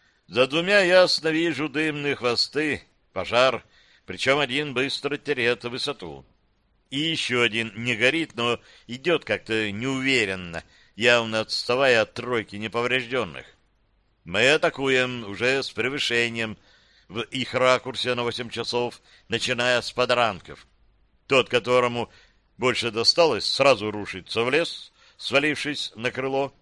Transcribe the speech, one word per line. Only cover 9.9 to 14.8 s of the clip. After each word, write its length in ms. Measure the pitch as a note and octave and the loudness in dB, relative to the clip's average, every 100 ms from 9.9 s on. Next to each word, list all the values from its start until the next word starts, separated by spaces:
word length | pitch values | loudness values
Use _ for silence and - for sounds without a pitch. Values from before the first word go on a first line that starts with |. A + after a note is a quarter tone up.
| C3 C3 C3 G2+ F#2+ F2 E2 - _ _ - | -2 2 2 2 -4 -8 -10 -12 _ _ 0
явно 440 | A#2+ A#2+ A2+ A2 | 4 4 2 -2
отставая 640 | G#2+ - - B2+ C3+ A#2 | -4 -6 -2 2 4 4
от 120 | G#2+ | 2
тройки 420 | - A#2 A#2+ G2 G2+ | -4 -4 -4 -4 -8
неповрежденных. 880 | G#2+ A2+ A#2+ B2+ A#2 B2+ F#2 C2 - _ _ _ _ _ _ _ | -6 -4 -2 -2 -2 -4 -4 -8 -18 _ _ _ _ _ _ _
Мы 260 | - F#2+ B2+ | -6 0 2
атакуем 800 | D#3 E3 C3+ | 4 0 -2